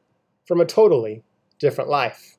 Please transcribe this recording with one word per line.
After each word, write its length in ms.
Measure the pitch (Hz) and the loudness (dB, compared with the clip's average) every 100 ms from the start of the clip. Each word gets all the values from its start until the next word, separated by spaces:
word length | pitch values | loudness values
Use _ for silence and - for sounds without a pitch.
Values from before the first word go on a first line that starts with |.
| _ _ _ _ - | _ _ _ _ -4
from 140 | 175 | -2
a 60 | 170 | 0
totally 580 | - 214 143 110 113 - _ _ _ | 2 4 2 -2 -10 -18 _ _ _
different 320 | 147 131 131 | -4 -2 -4
life. 480 | 143 120 - - | -2 -4 -8 -20